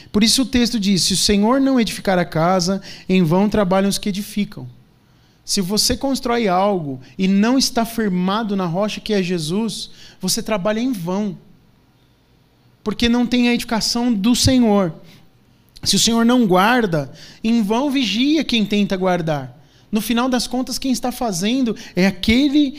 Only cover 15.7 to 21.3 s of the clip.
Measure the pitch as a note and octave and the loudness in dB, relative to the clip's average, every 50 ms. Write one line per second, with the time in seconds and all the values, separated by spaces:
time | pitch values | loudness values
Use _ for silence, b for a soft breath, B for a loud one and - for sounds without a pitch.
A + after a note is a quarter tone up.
15.7 | _ - - - - - - A3+ A#3 A3+ A#3 A#3 B3+ B3+ A#3 F3+ F#3 F3+ G3 A3+ | _ -8 -4 0 0 2 2 2 2 4 4 4 4 4 4 4 4 4 4 4
16.7 | B3+ B3 A3 F#3 E3 D3+ C3+ B2+ B B B B B B - A3 A#3 A#3 G#3 F#3+ | 4 2 2 0 0 -2 -4 -6 B B B B B B -2 0 2 2 2 0
17.7 | A3 A#3+ C#4+ D4 B3+ C#4 B3+ F#3+ F#3+ A#3 C4 D4 D#4 D#4 A#3+ - B3 A3+ G3 - | 0 0 0 0 0 0 -2 -2 0 0 2 2 2 0 0 0 0 0 0 2
18.7 | G#3+ G#3 G3+ F3 G3 F3+ F#3 F#3 F3+ F3 E3 D#3+ D3+ C#3 C3 B2+ - b b b | 2 0 0 0 0 -2 0 0 0 0 0 -2 -4 -4 -6 -10 -14 b b b
19.7 | b b b b G#3 A3 G#3 - A#3 A#3 B3+ C4 B3+ A#3+ - - B3 B3+ B3+ - | b b b b -4 -4 -2 0 -2 0 0 0 0 -2 -2 -2 -4 -6 -4 -4
20.7 | B3 - - C4+ B3 - - B3 A#3+ - B3+ A3+ | -6 -6 -2 -2 -2 -2 -2 -6 -4 -4 -4 -4